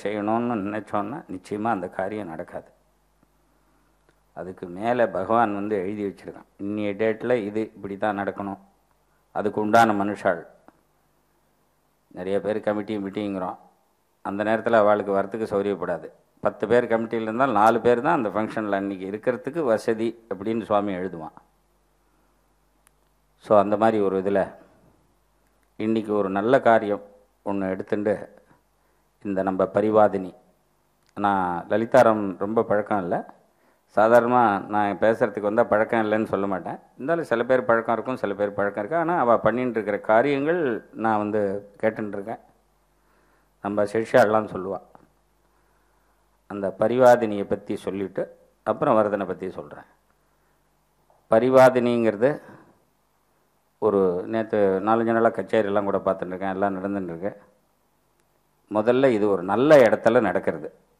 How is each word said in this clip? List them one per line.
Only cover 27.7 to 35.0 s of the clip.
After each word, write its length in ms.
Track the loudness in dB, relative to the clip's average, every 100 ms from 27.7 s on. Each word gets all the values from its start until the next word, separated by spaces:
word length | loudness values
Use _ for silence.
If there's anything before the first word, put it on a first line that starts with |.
எடுத்துண்டு, 420 | -6 -4 -4 -2 -2 -6 -20 _ _ _ _ _ _ _ _
இந்த 180 | -6 -2
நம்ம 220 | -2 0
பரிவாதினி, 680 | 0 0 2 4 4 2 -6 -12 _ _ _ _ _ _ _
நான் 520 | -6 -2 0 -2 -4 -2
லலிதாராம் 680 | -2 4 6 6 4 -2 -6
ரொம்ப 240 | -2 -2
பழக்கம் 400 | 0 -2 0 -4
இல்ல, 140 | -2 -6 -6 -16 _ _ _ _ _ 2
சாதாரணமா 460 | 6 6 6 4 4 2 -2
நான் 320 | -2 0
பேசுறதுக்கு 520 | 2